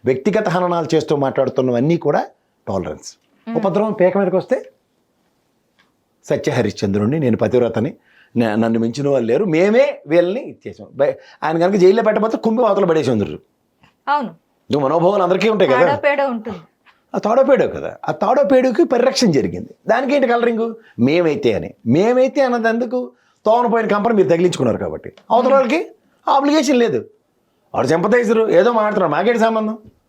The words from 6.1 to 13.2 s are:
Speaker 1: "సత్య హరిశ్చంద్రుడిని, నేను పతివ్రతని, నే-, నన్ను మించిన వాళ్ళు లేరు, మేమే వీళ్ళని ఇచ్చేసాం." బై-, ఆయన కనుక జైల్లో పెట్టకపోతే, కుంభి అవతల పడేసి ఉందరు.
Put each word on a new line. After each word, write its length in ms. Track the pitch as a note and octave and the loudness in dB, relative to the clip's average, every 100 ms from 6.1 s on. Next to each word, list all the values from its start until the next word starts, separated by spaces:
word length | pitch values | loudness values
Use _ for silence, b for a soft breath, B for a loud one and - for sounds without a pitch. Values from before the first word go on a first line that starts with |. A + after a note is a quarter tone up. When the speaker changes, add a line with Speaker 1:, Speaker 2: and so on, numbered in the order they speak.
| _ - | _ -4
Speaker 1:
"సత్య 260 | C#3+ D#3 | -4 -2
హరిశ్చంద్రుడిని, 680 | B2+ G#2 - G2+ G2+ G#2 D#3+ | -2 -2 -2 -2 0 0 0
నేను 180 | B2+ G2+ | 0 0
పతివ్రతని, 560 | A2 B2 A#2 A2 A#2 - b b b A#2 | 0 2 0 -2 -4 -8 b b b -2
నే-, 180 | A2+ G#2+ | 0 0
నన్ను 240 | A2+ A2+ | 0 0
మించిన 300 | A2+ C3 C#3+ | -2 -2 -2
వాళ్ళు 180 | F#3 A2+ | 0 0
లేరు, 180 | C#3 G#3 | 0 0
మేమే 540 | D#3 G3+ A#3 C#4+ - C#3+ | 2 2 2 0 -2 -2
వీళ్ళని 360 | E3+ F3 A#3+ | 0 0 -2
ఇచ్చేసాం." 440 | F3+ - - - F#2+ | -10 -14 -16 -16 -10
బై-, 200 | B2+ C#3+ C3+ B B | -2 -2 -2 B B
ఆయన 140 | D3+ E3 | -4 0
కనుక 180 | F3+ G3+ | 0 4
జైల్లో 280 | F#3 A3 | 4 4
పెట్టకపోతే, 340 | G#3+ G#3+ A3 A3+ | 2 0 0 -2
కుంభి 260 | A3+ A3+ | -2 0
అవతల 220 | A3 F#3+ F3+ | 2 2 0
పడేసి 260 | D#3+ C3 | 0 0
ఉందరు. 280 | A2 | -2